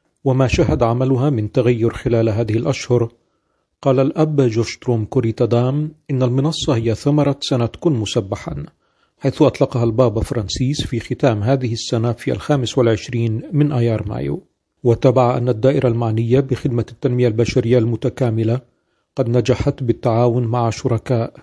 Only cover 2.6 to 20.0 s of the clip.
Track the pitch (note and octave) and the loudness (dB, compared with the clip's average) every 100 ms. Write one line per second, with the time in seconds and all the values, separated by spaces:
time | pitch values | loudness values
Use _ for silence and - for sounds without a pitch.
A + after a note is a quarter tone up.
2.6 | B2 C3+ - B2 A2+ _ _ _ _ _ | -2 -4 0 0 0 _ _ _ _ _
3.6 | _ _ C#3 C3 C3+ - D#3 D3 B2+ A2 | _ _ 0 2 2 2 0 2 2 2
4.6 | A2+ - - A#2 G#2+ C3 A#2 A2 A#2 A#2+ | -4 -4 -2 -2 0 -2 -2 0 0 2
5.6 | B2 C#3+ D3+ - - C3 B2+ B2+ C#3+ D#3+ | 0 -2 -4 -8 -4 0 0 2 0 -2
6.6 | - A#2 A2+ G#2+ C#3+ D3+ C#3 C#3 - B2+ | -2 0 0 0 2 2 2 0 -2 0
7.6 | A#2 - F3+ C3 G#2 B2 G2 - - C#3+ | -2 -2 -2 0 -2 -2 -2 -6 -8 -10
8.6 | D3 _ _ _ _ _ C3+ - C#3+ - | -12 _ _ _ _ _ -2 2 2 4
9.6 | C#3 A#2+ A#2 A2 B2 G#2+ - A#2+ G2+ - | -2 0 0 2 2 2 -4 -4 -6 -4
10.6 | B2+ D3+ - A#2 - C3+ C#3 G#2+ G#2 C3+ | -4 -2 -4 -6 -6 -2 0 0 0 0
11.6 | B2 A2+ - A#2 A#2 A#2 - B2 - C#3+ | -2 -6 -4 -2 -2 -2 -4 -6 -2 -2
12.6 | A#2 - A2+ A#2 - A#2+ A#2 A2 D#4 D#3+ | 0 0 2 2 -2 -4 -2 -4 -4 0
13.6 | D3 C#3 A#2 A2 G2 A#2 C#3 E3+ - _ | 2 2 0 0 -4 -6 -6 -6 -10 _
14.6 | _ _ B2 A#2 C3+ B2 B2 B2+ B2 A2+ | _ _ 0 4 4 4 2 2 0 0
15.6 | C3 D3 C3 A#2 A#2 A2 A#2 B2+ C3+ B2+ | 2 2 0 0 -2 -2 2 2 2 -2
16.6 | D3 A#2+ A2 - C#3 B2 B2 A2 A#2 C3 | -2 -2 -4 -4 -2 0 0 2 0 0
17.6 | A#2 B2 A2+ A2+ C3 - B2 A2+ A2+ C3+ | 2 2 2 -2 -4 -2 -2 0 0 -2
18.6 | - _ _ _ _ - A#2+ A#2+ A#2 B2 | -6 _ _ _ _ -4 0 2 2 0
19.6 | D3 - B2 - | 0 -2 -2 0